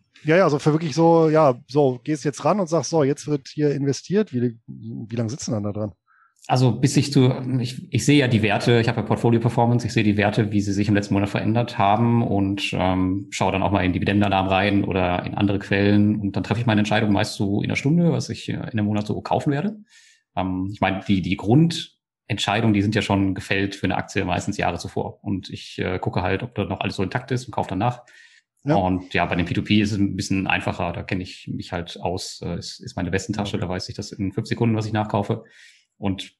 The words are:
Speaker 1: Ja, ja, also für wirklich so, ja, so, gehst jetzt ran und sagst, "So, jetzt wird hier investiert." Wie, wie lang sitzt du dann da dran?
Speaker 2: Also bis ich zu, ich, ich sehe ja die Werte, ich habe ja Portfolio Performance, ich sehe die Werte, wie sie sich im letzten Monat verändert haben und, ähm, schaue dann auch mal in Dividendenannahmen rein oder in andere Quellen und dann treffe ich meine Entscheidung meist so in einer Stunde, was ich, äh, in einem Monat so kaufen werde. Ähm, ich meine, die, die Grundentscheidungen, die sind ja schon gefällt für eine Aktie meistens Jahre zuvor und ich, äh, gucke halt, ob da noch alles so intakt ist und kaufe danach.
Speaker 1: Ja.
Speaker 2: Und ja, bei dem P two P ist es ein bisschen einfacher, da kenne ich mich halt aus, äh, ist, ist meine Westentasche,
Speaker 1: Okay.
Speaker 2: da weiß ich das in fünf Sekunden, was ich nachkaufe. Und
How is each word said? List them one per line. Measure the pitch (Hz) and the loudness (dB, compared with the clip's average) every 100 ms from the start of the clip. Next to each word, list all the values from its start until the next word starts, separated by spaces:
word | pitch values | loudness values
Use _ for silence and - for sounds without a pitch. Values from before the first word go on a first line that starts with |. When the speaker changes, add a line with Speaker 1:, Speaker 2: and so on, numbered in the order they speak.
| _ _ | _ _
Speaker 1:
Ja, | 151 165 | 2 4
ja, | |
also | 175 143 | 4 2
für | 156 | 2
wirklich | 151 165 | 2 2
so, | 135 165 165 160 | 4 6 6 6
ja, | 156 151 123 - | 6 4 2 0
so, | 135 139 123 | 2 2 2
gehst | - 151 | -4 -4
jetzt | 151 - | -4 -2
ran | 147 202 | 0 0
und | 165 | 0
sagst, | 165 - | -2 0
"So, | 165 | 0
jetzt | 135 147 - | 0 0 -2
wird | 147 - | -4 -4
hier | - 147 | -2 0
investiert." | 139 139 131 - 190 214 | 0 -2 -2 -2 -2 0
Wie, | 123 120 117 - | 0 -2 -4 -16
wie | 131 113 127 110 117 | -16 -12 -12 -8 -4
lang | 113 | -4
sitzt | 139 - | -4 -4
du | |
dann | 107 | -4
da | 104 | -4
dran? | 104 107 - _ _ _ _ - | -4 -8 -10 _ _ _ _ -2
Speaker 2:
Also | 127 127 | 2 4
bis | 107 127 147 | 4 2 2
ich | 127 | 2
zu, | 139 127 131 127 131 | 4 4 2 -2 -4
ich, | 120 - - | -4 -8 -4
ich | 120 | -2
sehe | 139 143 | 4 4
ja | 127 | 6
die | 113 | 4
Werte, | 104 110 - 117 | 2 2 4 4
ich | 113 | 4
habe | 110 | 0
ja | 101 | 0
Portfolio | 110 117 117 | 0 2 4
Performance, | 120 123 117 120 - | 2 2 2 2 0
ich | |
sehe | 117 | 0
die | 107 104 | 2 4
Werte, | 101 107 104 | 2 2 0
wie | 101 | 0
sie | 101 | 0
sich | 98 104 | 0 2
im | |
letzten | 101 104 | 2 2
Monat | 98 101 | 0 0
verändert | - 107 113 120 - | -2 0 0 0 0
haben | 98 104 117 117 - | 2 4 4 2 2
und, | 98 98 101 - | 0 0 -2 -4
ähm, | 92 92 92 92 95 101 | -2 0 0 0 -2 -6
schaue | - 98 | -2 0
dann | 95 | 0
auch | 95 | 0
mal | 98 | 0
in | 90 | 2
Dividendenannahmen | 90 101 101 101 95 95 | 0 0 2 2 2 2
rein | 95 101 101 | 2 2 0
oder | 95 92 87 87 | 0 0 0 0
in | - | -4
andere | - 101 98 | -2 0 0
Quellen | - 98 101 104 104 104 | 0 2 4 4 4 2
und | 101 98 | -2 -4
dann | |
treffe | 90 110 | -2 -2
ich | 117 | 2
meine | 104 | 2
Entscheidung | 107 107 107 | 4 2 2
meist | 98 104 | 2 0
so | - 101 101 | -2 0 0
in | - | 0
einer | 101 | -2
Stunde, | 139 170 170 | 2 4 4
was | 123 117 | 2 -2
ich, | 110 - | -8 -6
äh, | |
in | 107 | -8
einem | - 110 104 | -4 -2 0
Monat | 107 107 | 0 -2
so | 98 | -4
kaufen | - 98 - | -2 -2 0
werde. | 139 202 - - _ _ _ _ | -2 -2 -6 -16 _ _ _ _
Ähm, | - 92 92 95 | -4 -4 -2 -4
ich | 104 | -2
meine, | 95 98 - | -2 -2 0
die, | 98 | 0
die | 87 95 | 0 -2
Grundentscheidungen, | 101 131 165 - - _ _ _ - 101 - 104 113 | 2 4 4 0 -10 _ _ _ -8 -4 -2 0 2
die | 107 | 2
sind | 104 | 2
ja | 107 | 0
schon | 98 98 98 | 2 2 0
gefällt | 92 - 98 98 - | -2 -2 0 -2 -2
für | 95 | -2
eine | 101 | -2
Aktie | - 104 | -4 -4
meistens | 90 90 98 101 | -2 -2 -4 -2
Jahre | 90 85 | -2 -4
zuvor | 95 - 104 - | -6 -6 -6 -8
und | 104 95 - | -6 -6 -6
ich, | - - - | -14 -12 -8
äh, | 92 92 | -4 -4
gucke | - 110 | -4 -2
halt, | 92 95 | -2 -2
ob | - - | -4 -6
da | |
noch | 92 95 | -4 -4
alles | 101 - | -4 -4
so | |
intakt | 92 123 - | -2 -4 -4
ist | 127 - | -6 -6
und | |
kaufe | - - | -6 -4
danach. | 95 120 - - - - _ _ _ | -2 -2 -2 -10 -20 -20 _ _ _
Speaker 1:
Ja. | 139 | 0
Speaker 2:
Und | 104 92 92 - | 2 2 0 -2
ja, | 90 | -2
bei | 85 87 | 0 0
dem | 85 | -2
P | |
two | 104 | -2
P | 101 107 | 2 2
ist | 104 | 2
es | 104 | 0
ein | 101 95 | -2 -2
bisschen | - 98 90 | -2 -2 0
einfacher, | 87 - - 87 | -2 -2 -4 -4
da | 87 | -6
kenne | 90 92 | -6 -6
ich | 87 - - | -6 -12 -10
mich | 85 - | -10 -8
halt | 87 85 - | -8 -8 -8
aus, | 92 92 - - | -6 -6 -8 -10
äh, | 90 87 | -8 -8
ist, | - - | -10 -14
ist | - - | -14 -8
meine | 87 | -4
Westentasche, | 95 - 104 101 95 | -4 -4 -6 -4 -4
Speaker 1:
Okay. | 90 | -4
Speaker 2:
da | |
weiß | 90 - | -6 -8
ich | |
das | - - | -10 -12
in | - 98 | -6 -6
fünf | - 104 | -4 -4
Sekunden, | - 117 110 | 0 0 0
was | 107 | -2
ich | |
nachkaufe. | 107 107 104 104 110 - - - _ _ - | -2 -2 -2 -2 -4 -8 -20 -20 _ _ -6
Und | 101 95 - | -4 -4 -8